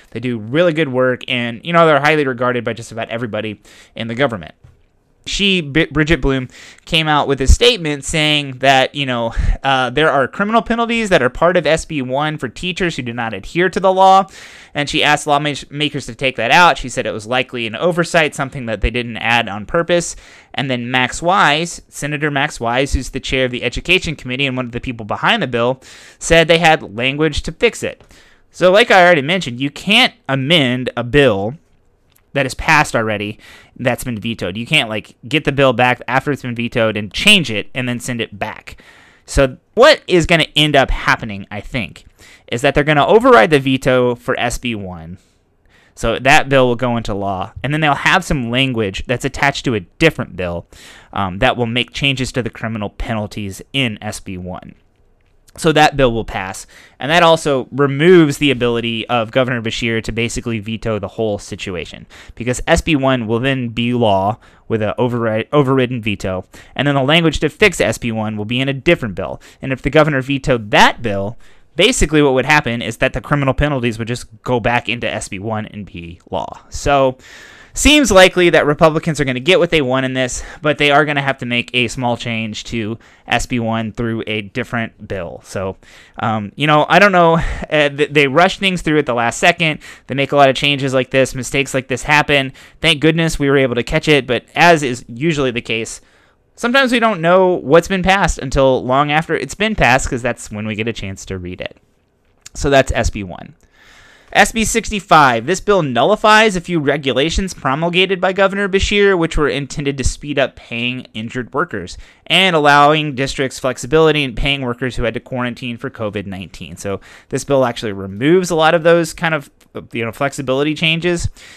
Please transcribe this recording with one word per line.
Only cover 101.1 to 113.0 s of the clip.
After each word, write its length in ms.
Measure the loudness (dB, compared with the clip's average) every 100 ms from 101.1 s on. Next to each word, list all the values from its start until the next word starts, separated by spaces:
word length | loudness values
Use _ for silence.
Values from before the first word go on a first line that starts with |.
| -12 -10
to 120 | -10
read 220 | -10 -10
it. 160 | -12 -14 _ _ _ _ _ _ -20
So 160 | -6 2
that's 220 | 4 2
S 180 | 0 -2
B 140 | -2
one. 320 | -10 -12 -18 -20 _ _ _ _ -20 _ _
S 180 | 2 2
B 140 | 2
sixty-five. 840 | 0 -2 -2 -6 4 6 6 4 -2
This 140 | -4
bill 220 | 2 2
nullifies 760 | 2 2 2 2 4 4 4 0
a 40 |
few 200 | -4 -2
regulations 760 | 0 -2 0 0 0 0 -4
promulgated 640 | -4 -4 -2 0 0 0 0
by 120 | -2
Governor 360 | 2 0 0 -2
Beshear, 480 | 0 0 2 4 2
which 200 | 0 0
were 120 | 0
intended 480 | -2 -6 -6 -6 -2
to 60 |
speed 380 | -2 -4 -6 -2
up 160 | -2 -4
paying 500 | -12 -6 -6 -6 -12
injured 400 | -12 -10 -8 -8
workers 420 | -6 -4 -6 -10 -14 -20 _ -2
and 300 | 2 4 4
allowing 580 | 4 6 6 4